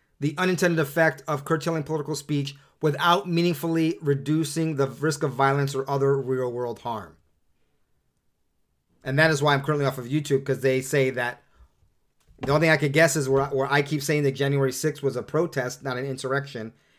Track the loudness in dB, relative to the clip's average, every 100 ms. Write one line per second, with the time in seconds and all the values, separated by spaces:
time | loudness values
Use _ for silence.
0 | _ -6 -4 0 0 2 2 2 0 2
1 | 2 2 -4 -6 -2 -2 0 -4 -2 -4
2 | -4 -8 -4 -2 -2 -8 _ _ -2 2
3 | 4 4 2 0 2 0 0 2 0 0
4 | 0 0 0 0 0 -2 -2 0 -2 0
5 | -2 0 -2 2 2 2 0 -2 -2 0
6 | 2 2 0 -2 -2 -4 -6 -6 -8 -8
7 | -10 -18 _ _ _ _ _ _ _ _
8 | _ _ _ _ _ _ _ _ _ _
9 | -4 2 4 4 2 2 2 0 0 -2
10 | -2 -4 0 0 0 0 2 0 0 0
11 | 2 0 -4 -6 _ _ _ _ _ _
12 | _ _ _ -8 0 2 4 4 4 4
13 | 4 4 2 2 2 -2 0 0 0 -2
14 | 0 0 0 0 0 2 0 0 -4 -2
15 | -4 -4 -4 -2 -2 -2 -6 -6 -8 -6
16 | -6 -6 -4 -4 -4 -8 -12 -14 _